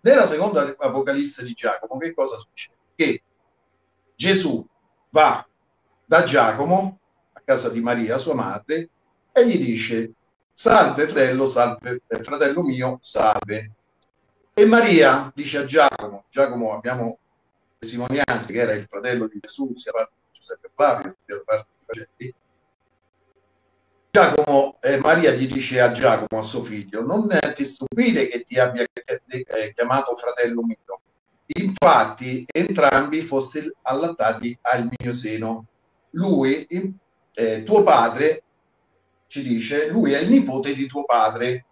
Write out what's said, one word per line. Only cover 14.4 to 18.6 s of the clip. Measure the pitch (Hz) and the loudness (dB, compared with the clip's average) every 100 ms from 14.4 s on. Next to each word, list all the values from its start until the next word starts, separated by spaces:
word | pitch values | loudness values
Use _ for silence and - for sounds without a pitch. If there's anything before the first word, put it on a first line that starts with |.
| _ | _
E | - 214 | 4 6
Maria | 233 214 170 139 139 139 | 6 6 6 6 4 -2
dice | - - 147 | -10 -6 -6
a | |
Giacomo, | 135 151 127 - 110 101 _ | 0 4 4 2 -12 -14 _
Giacomo | 135 135 120 113 | 0 0 0 -6
abbiamo | 104 117 127 117 - _ _ _ _ _ _ | -6 -6 -6 -6 -8 _ _ _ _ _ _
testimonianze | 110 120 123 135 139 117 107 | -12 -10 -4 -2 -2 -4 -4
che | 107 | -4